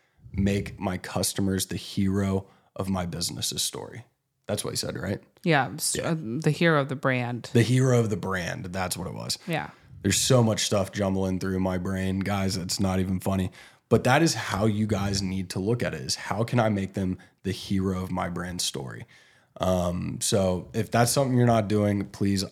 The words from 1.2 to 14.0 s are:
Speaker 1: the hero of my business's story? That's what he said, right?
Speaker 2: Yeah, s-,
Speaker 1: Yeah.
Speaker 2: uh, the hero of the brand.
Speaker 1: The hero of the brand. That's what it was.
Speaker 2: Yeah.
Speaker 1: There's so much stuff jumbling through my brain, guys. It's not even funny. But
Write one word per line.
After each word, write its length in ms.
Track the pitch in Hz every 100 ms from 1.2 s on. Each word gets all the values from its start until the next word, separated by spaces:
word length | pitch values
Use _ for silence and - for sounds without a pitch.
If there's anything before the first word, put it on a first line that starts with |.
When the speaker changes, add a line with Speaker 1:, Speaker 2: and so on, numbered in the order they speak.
| 90 - 98 95 -
Speaker 1:
the 100 | -
hero 720 | - - 98 98 98 95 - _ _ -
of 120 | 98
my 160 | 95 87
business's 560 | 85 85 - - -
story? 420 | - - - - - _ _ _ -
That's 180 | 104
what 60 | -
he 60 | -
said, 200 | - -
right? 220 | 95 101 - _
Speaker 2:
Yeah, 260 | 175 147 120
s-, 220 | 147 - -
Speaker 1:
Yeah. 140 | 147
Speaker 2:
uh, 60 | 165
the 320 | 110 120 156
hero 300 | 147 170 151
of 80 | 139
the 80 | 131
brand. 540 | 139 127 120 120 -
Speaker 1:
The 100 | 120
hero 360 | 107 127 131 120
of 120 | 110
the 60 | 98
brand. 500 | 95 95 87 87 90
That's 300 | 95 92 -
what 100 | 87
it 80 |
was. 240 | 52 123 - -
Speaker 2:
Yeah. 240 | 160 - - - -
Speaker 1:
There's 160 | 98 95
so 240 | - 127
much 220 | 113 95
stuff 260 | - 104 95
jumbling 460 | 104 98 95 95 92
through 200 | 95 92
my 180 | 92 92
brain, 420 | 92 95 95 95
guys. 360 | 95 101 95 87
It's 240 | 90 -
not 180 | 95 95
even 220 | 92 95
funny. 300 | - 98 92 - - - _
But 160 | 113